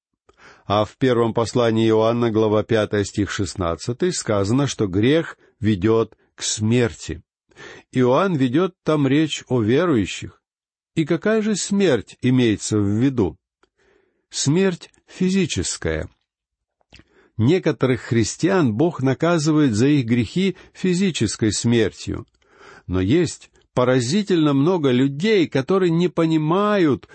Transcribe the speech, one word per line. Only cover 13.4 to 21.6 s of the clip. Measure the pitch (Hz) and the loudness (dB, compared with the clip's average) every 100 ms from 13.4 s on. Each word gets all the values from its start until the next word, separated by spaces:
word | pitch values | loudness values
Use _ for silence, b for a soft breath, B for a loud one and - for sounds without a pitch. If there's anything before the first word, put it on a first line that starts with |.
| _ _ _ _ _ _ _ _ _ | _ _ _ _ _ _ _ _ _
Смерть | - 139 170 190 170 - _ _ | -6 0 2 2 -2 -10 _ _
физическая. | - 185 190 165 - 80 - 80 78 - _ _ _ _ _ _ _ _ - b b b b | -4 0 0 0 -2 -6 -6 -6 -6 -8 _ _ _ _ _ _ _ _ -20 b b b b
Некоторых | 113 180 156 143 131 123 | 2 2 0 0 0 -2
христиан | - 117 107 - 165 190 135 | 0 0 0 -2 0 2 2
Бог | 104 165 - | 2 -2 0
наказывает | 131 127 165 170 151 151 143 | -2 0 0 0 0 2 2
за | 104 135 | 2 2
их | 147 113 | 2 0
грехи | 120 110 180 190 - B | -2 -2 -2 -2 -4 B
физической | - 185 175 196 - 107 - 107 | -6 -2 0 0 -2 -4 -2 -2
смертью. | - | 0